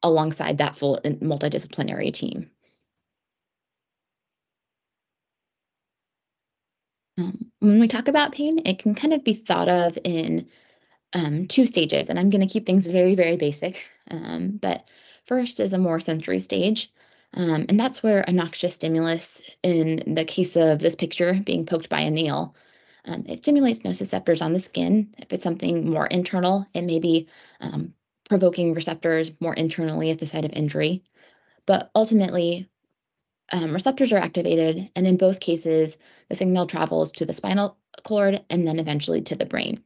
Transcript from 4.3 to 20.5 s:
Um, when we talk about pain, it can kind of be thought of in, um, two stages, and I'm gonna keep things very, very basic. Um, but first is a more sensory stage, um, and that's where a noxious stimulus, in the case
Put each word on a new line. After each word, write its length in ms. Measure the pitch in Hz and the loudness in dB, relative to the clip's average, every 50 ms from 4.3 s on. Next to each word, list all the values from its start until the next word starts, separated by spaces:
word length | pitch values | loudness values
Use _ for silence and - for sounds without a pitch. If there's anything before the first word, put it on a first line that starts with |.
| _ _ _ _ _ _ _ _ _ _ _ _ _ _ _ _ _ _ _ _ _ _ _ _ _ _ _ _ _ _ _ _ _ _ _ _ _ _ _ _ _ _ _ _ _ _ _ _ _ _ _ _ _ _ _ _ _ - | _ _ _ _ _ _ _ _ _ _ _ _ _ _ _ _ _ _ _ _ _ _ _ _ _ _ _ _ _ _ _ _ _ _ _ _ _ _ _ _ _ _ _ _ _ _ _ _ _ _ _ _ _ _ _ _ _ -6
Um, 320 | 175 180 185 - - - _ _ | -6 -6 -6 -10 -12 -14 _ _
when 200 | - 208 202 220 | 4 6 6 8
we 80 | 233 226 | 6 6
talk 200 | 226 220 233 - | 2 0 0 2
about 240 | 277 302 294 285 - | 2 2 2 2 0
pain, 280 | - 285 302 320 320 320 | -4 -2 0 0 0 0
it 120 | - 190 185 | -2 -4 -2
can 160 | - 214 208 | 0 -2 -2
kind 180 | - - 302 320 | 0 0 0 0
of 120 | 294 277 | 2 2
be 100 | 233 214 | 0 -2
thought 340 | 220 - - 180 175 175 175 | -2 0 -2 0 0 2 2
of 280 | 180 180 175 175 170 - - | 2 4 2 2 0 -2 -4
in, 420 | - 175 165 160 165 165 165 170 - _ _ _ _ _ _ _ _ _ _ _ _ - | -4 -2 -2 -2 -2 -2 -4 -4 -6 _ _ _ _ _ _ _ _ _ _ _ _ -4
um, 320 | 180 165 147 147 151 180 | -2 -2 0 -2 -2 -2
two 200 | 185 - - 254 | 0 4 4 4
stages, 440 | 233 - 185 165 156 156 143 143 - | 4 4 0 0 0 0 -2 -2 0
and 80 | 160 170 | -2 2
I'm 120 | 180 196 | 2 4
gonna 160 | 196 202 190 | 4 4 2
keep 200 | 190 - 220 214 | 2 0 -4 -2
things 200 | - 185 196 190 | 2 2 2 2
very, 280 | 170 175 185 180 185 196 | 4 2 4 4 4 4
very 220 | 185 180 165 170 | 4 4 2 2
basic. 500 | 175 170 147 143 147 - 175 190 - - - _ _ _ - | 0 0 -2 -2 -4 -8 -8 -8 -10 -18 -20 _ _ _ -14
Um, 480 | - 165 - - 165 165 175 190 202 208 | -12 -12 -10 -8 -6 -6 -4 -4 -6 -4
but 280 | - 190 175 - - _ _ _ _ - - _ _ | -4 -4 -4 -4 -6 _ _ _ _ -20 -20 _ _
first 360 | - 240 254 247 240 - - | -4 -2 -2 -2 -4 -4 -4
is 120 | 214 196 190 | -4 -2 0
a 60 | 185 | 0
more 220 | 185 175 160 165 | 0 0 0 -2
sensory 400 | 165 - 160 160 160 - 92 185 | -2 -4 -4 -4 -4 -2 -4 -4
stage, 520 | 190 - 98 98 170 196 220 220 - - _ _ _ _ _ _ _ _ - | -2 -2 -2 0 0 0 0 -2 -4 -8 _ _ _ _ _ _ _ _ -6
um, 320 | - 180 170 160 156 - - | -4 0 0 0 0 0 2
and 100 | 196 208 | 2 2
that's 240 | 226 262 262 - - | 2 0 -4 -2 0
where 200 | 220 214 196 - | 2 2 2 2
a 100 | - 180 | 2 2
noxious 420 | 180 170 165 - - - 175 180 | 0 0 0 -6 -4 -4 -4 -4
stimulus, 840 | - - 160 160 160 160 165 165 165 165 - - - - - - _ _ | -2 -4 -2 0 0 2 0 0 -2 -4 -8 -12 -14 -16 -18 -20 _ _
in 400 | 185 175 165 160 160 160 160 - - 156 | 2 2 2 2 2 0 -2 -2 -2 -2
the 100 | 160 160 | -2 -2
case 320 | 160 - - 185 180 | -2 0 -2 -2 0